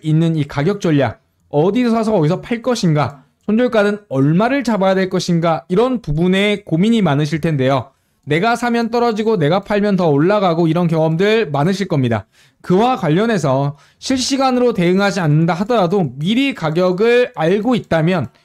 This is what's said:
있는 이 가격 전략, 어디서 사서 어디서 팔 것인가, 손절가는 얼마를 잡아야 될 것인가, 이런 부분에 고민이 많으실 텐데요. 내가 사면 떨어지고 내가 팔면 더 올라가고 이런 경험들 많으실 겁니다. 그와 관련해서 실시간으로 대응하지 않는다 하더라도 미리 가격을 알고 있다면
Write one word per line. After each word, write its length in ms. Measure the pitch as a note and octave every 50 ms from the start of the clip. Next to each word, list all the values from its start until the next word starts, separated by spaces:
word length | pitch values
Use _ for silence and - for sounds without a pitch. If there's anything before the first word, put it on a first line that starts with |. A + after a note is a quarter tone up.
| -
있는 320 | D#3 D3+ D#3 E3 E3 E3
이 80 | D#3 C#3
가격 380 | D3 - C#3+ C#3+ F#3+ G#3 G3+
전략, 400 | - E3+ D3+ C#3 C3 A2 - - _ _ _ _ _ _
어디서 400 | - D3 D#3+ G3 G3+ B3 B3 A#3
사서 240 | A3+ A3+ A3 A3 A3
어디서 260 | F#3 D3 D3 F3+ F#3
팔 200 | - - A#3+ A#3
것인가, 640 | A#3 B3+ A#3+ A#3 - E3 D3+ D3+ C3+ - - - _ _ _ _ _
손절가는 540 | - G#3+ A3+ B3 A#3+ A#3 G#3+ G3+ G#3 G#3 G3+ - _
얼마를 540 | C3 C3+ C3+ D3 D#3+ F#3 A3 B3 C4+ C#4+ A#3+
잡아야 300 | B3 A3 F#3+ F#3+ F#3+ F#3+
될 160 | F#3+ F#3+ F#3
것인가, 560 | F#3 F3+ - - E3+ E3 E3 E3+ D#3+ E3 -
이런 340 | - F3+ G3+ A#3+ C4 B3+ A#3+
부분에 600 | - D#3 D3 D#3+ F3 F#3 F#3 F#3+ G3+ G#3 G#3 G3+ -
고민이 380 | - E3 D#3+ G3 A3+ A#3 A3+
많으실 400 | F#3 D#3 C#3 C#3+ D#3 D3 E3 D3+
텐데요. 500 | E3 E3 D3+ C3+ B2+ C3 C#3 C3 - - _ _ _ _ _ _ _
내가 300 | C3+ D3 D#3+ G3+ A#3 A#3+
사면 360 | A#3 B3 A#3+ A#3 A#3 A#3 A3
떨어지고 460 | A#3 A#3+ A#3+ A#3+ G#3+ G#3+ G#3+ A3+ A3
내가 240 | F3+ C#3+ C#3+ F3 G#3
팔면 340 | - - G#3 G3+ G3+ G#3 G3
더 140 | F#3 F3 D#3+
올라가고 580 | C#3+ C#3 D#3 F#3 G#3+ G#3 G3 F3+ E3 E3 F3
이런 200 | D#3+ D#3 F3 F3+
경험들 640 | E3 E3 D#3+ D#3+ D#3+ D#3+ D#3+ G3 G#3 A3 A3+ G#3+ D#3+
많으실 380 | C#3+ C#3 D3 F#3+ G3 F#3+ G3
겁니다. 400 | F#3 E3+ C#3 B2+ A#2 A#2 G#2 - _ _ _ _ _ _ _
그와 340 | - - F3 F#3+ A#3 B3+ C4
관련해서 840 | B3+ F3+ D3 D#3 F#3 A3 A#3 A3 F3 D3 C#3 B2+ C3+ C#3 C#3+ D3 - _ _ _
실시간으로 760 | _ - - C4+ B3+ A#3+ - C#4 B3+ C4+ C4 B3 B3 B3 A#3+ -
대응하지 460 | F#3+ E3+ F3 F#3 G3 G3+ G3+ - G3
않는다 340 | E3+ D3+ D3 D#3 E3 E3+ E3+
하더라도 560 | E3+ G#3+ G#3 B3 A3 F3+ E3 G3+ G3+ E3 B2 A#2+
미리 360 | C#3 D3 F#3+ A3+ B3 C#4 C#4 -
가격을 800 | - E3 D3+ D3+ F3 F#3 F#3 F3+ F3+ A3+ A#3 A#3+ B3 B3 - -
알고 380 | D3 D#3+ E3 G3 A3 G3+ B3+ B3
있다면 540 | G3 - - F3+ D#3+ D#3 F3 F#3 E3 A2+ - - _